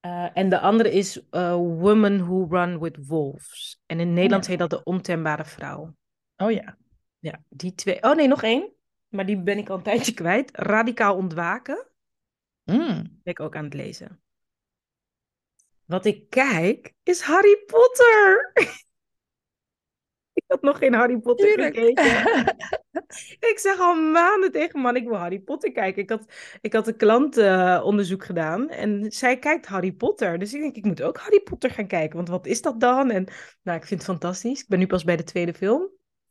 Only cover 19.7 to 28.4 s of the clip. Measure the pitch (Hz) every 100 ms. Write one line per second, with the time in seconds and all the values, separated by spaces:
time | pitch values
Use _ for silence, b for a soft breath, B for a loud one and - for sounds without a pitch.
19.7 | _ _ _ _ _ _ - - - 285
20.7 | 285 269 240 247 240 226 240 403 427 302
21.7 | 233 233 254 285 - 226 277 233 - -
22.7 | - _ - - - - - 466 440 392
23.7 | 381 359 339 311 320 349 403 381 302 330
24.7 | 302 254 247 240 214 175 196 190 285 415
25.7 | 254 190 190 196 226 - B B B 220
26.7 | 220 220 220 214 233 294 247 202 185 180
27.7 | 180 185 208 190 190 - 175